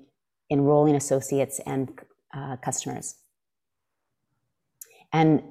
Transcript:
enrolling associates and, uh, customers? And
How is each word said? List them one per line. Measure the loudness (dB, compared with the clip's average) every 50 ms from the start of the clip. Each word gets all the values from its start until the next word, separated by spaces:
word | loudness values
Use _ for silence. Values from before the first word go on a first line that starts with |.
| _ _ _ _ _ _ _ _ _ -2
enrolling | 0 2 4 4 4 6 6 4 4
associates | 2 0 0 -2 -2 -2 -2 -2 -2 -2 -2 -4 -8 -10
and, | -6 -6 -4 -6 -6 -8 -14 -20 -20 _ _ _ _ -14
uh, | -14 -12 -12 -12
customers? | -10 -8 -8 -6 -6 -8 -8 -10 -10 -12 -14 -16 _ _ _ _ _ _ _ _ _ _ _ _ _ _ _ _ _ _ _ _ _ _ _ _ _ _ _ _ _ _ _ _ _ -20 -20 _ _ _ _ 0
And | 2 4 4 4 2 0 -2